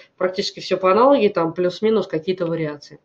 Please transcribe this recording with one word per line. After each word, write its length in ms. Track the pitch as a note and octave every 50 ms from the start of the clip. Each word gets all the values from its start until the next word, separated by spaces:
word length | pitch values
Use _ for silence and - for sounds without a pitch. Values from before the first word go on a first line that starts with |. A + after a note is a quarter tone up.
| - _ _
практически 420 | - F#3 F#3 F#3 G3+ G3 - - E3
всё 180 | - - F#3
по 140 | F3+ F#3 F#3
аналогии, 380 | F#3+ G#3+ B3 C#4 C#4+ C4 G#3 G3
там 240 | - F3 E3 E3 D#3+
плюс-минус 520 | - F3+ F3 F3 - G#3+ A3 A3 G#3 F#3
какие-то 400 | - - D#3 D#3 F#3+ F#3 F#3 F3
вариации. 540 | E3 E3 E3 D#3+ D3+ D3 C#3+ - - D3+ - _